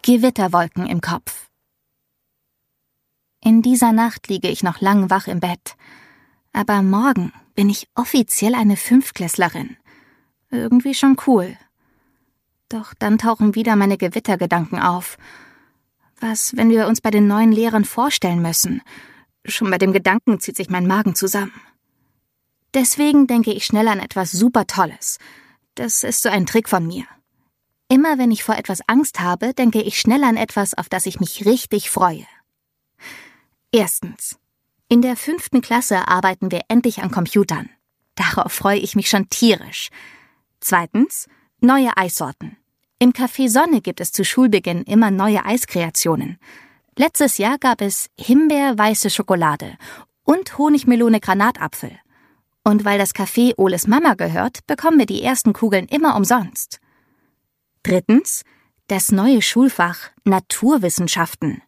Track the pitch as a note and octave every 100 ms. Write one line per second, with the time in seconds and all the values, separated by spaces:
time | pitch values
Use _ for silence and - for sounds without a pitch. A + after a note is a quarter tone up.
0 | - A#3+ B3 A#3 F#3 F3 E3+ - F3+ F3
1 | - E3+ - - - _ _ _ _ _
2 | _ _ _ _ _ _ _ _ _ _
3 | _ _ _ _ A3+ A3+ A#3 B3 A#3+ A3
4 | A#3 - - F#3+ F3+ - F3+ E3+ G3 G3+
5 | F#3 F#3+ F#3+ F3+ F3 F3 - - _ -
6 | _ _ _ _ _ G#3+ G#3 G3+ F#3+ G3
7 | C4+ A3+ F3 - _ - G3+ G3+ - -
8 | B3 C#4 A3 - G#3 B3 G#3 G3 - B3
9 | - - F3 - F3 - - - _ _
10 | _ _ _ _ _ A#3+ A#3 B3 C#4 C4
11 | C4+ C4 - A3+ F3+ - _ _ _ _
12 | _ _ _ _ _ _ _ A3+ G#3+ -
13 | G#3 A3 A3+ A3+ G#3+ G#3 A3+ G#3 G3 F#3+
14 | F3+ A3 - F#3 F3 F3 D#3+ - F3+ F3+
15 | - - - - - _ _ _ _ _
16 | _ _ A3+ A3 - A#3+ A3+ A3+ G#3+ A3+
17 | A3 G#3 G#3 G#3 A3+ A3 A3+ A3 G3+ -
18 | C#4 - F#3 F3 E3+ E3 - - _ -
19 | - - _ _ - - G3+ F#3 F#3+ F#3+
20 | F#3 G3+ - G3 - - F3+ F3+ F3+ G3
21 | G#3 E3+ F#3+ G#3 G3 - _ _ _ _
22 | _ _ _ _ _ _ _ C4+ B3 -
23 | D4 D4 C4 A#3 A3+ G#3 - G#3 A3+ G3+
24 | - F#3+ F3+ F3 A#3+ A3+ G3 - E3+ -
25 | - - - - _ _ _ - A#3+ -
26 | - A3+ A#3 G3 F3 A3+ - F#3 E3 F3+
27 | - _ _ _ _ _ _ _ _ C4
28 | D#4 C#4 A#3+ G#3+ - A3 - F#3 - A#3+
29 | D4+ - F3+ F3+ A#3 C4 A#3+ A3 G#3 -
30 | - C4 C4+ A3+ - - G3 - F3 F#3
31 | F#3 - E3+ - G3+ B3 - G#3 - -
32 | F3+ D#3 - _ _ _ _ _ _ _
33 | - - - _ _ _ _ A3+ F#3+ -
34 | F3 - - - _ _ _ _ _ A#3+
35 | B3+ A#3+ - E4+ - B3+ - A#3 - F#3+
36 | - F3+ F#3+ F#3 F#3 E3+ - A3+ A#3+ G#3
37 | F#3 - F3 G#3 G3+ D#3+ - _ _ _
38 | _ - - - - - G3 G3+ G3+ G3+
39 | - G3+ F#3+ - A#3 F#3+ - - - -
40 | - - _ _ _ _ - F3+ E3+ G#3
41 | C4+ - - _ _ _ A#3+ C4+ B3 -
42 | F#3 - C#3 - - - _ _ _ _
43 | B3 B3 B3 - C4 A#3 E4+ C4+ - -
44 | F3 - G3 - B3+ G3+ - E3+ - G#3+
45 | A3 F#3+ G#3 G#3 - A#3+ - F3+ E3 -
46 | E3 D#3+ C#3 F3+ - - _ _ _ -
47 | D4+ - C#4+ - G#3 C#4 C4 A3+ G3+ -
48 | - - - C4 D#4 C#4+ C#4 G#3+ G#3+ G#3+
49 | G3+ - G3+ F#3 D#3+ D3 - - - -
50 | _ _ - E4+ F#4+ - D4+ D4 B3 A#3+
51 | A#3 G#3+ - F#3+ G#3 - D3+ - A#2+ F#2
52 | _ _ _ _ _ _ G#3+ G#3 G#3 G3+
53 | G3 - F#3+ - B3 - F#3+ F3+ - A#3
54 | C#4 F#3+ E3+ E3 G#3+ - - D4 E4 D#4+
55 | G#3+ G3 A#3+ B3+ A3+ G3+ A3+ F#3+ F3+ D4
56 | D#4 G#3+ G3 B3 E3+ - - - _ _
57 | _ _ _ _ _ _ _ _ - F#3
58 | F3+ A#3 F#4+ - - _ _ _ - F#3+
59 | - G3 A3 B3 - A#3 C4 - F3 F3
60 | - _ - F#3+ _ - A3+ D4 F3+ -
61 | E3+ - E3 - D#3 -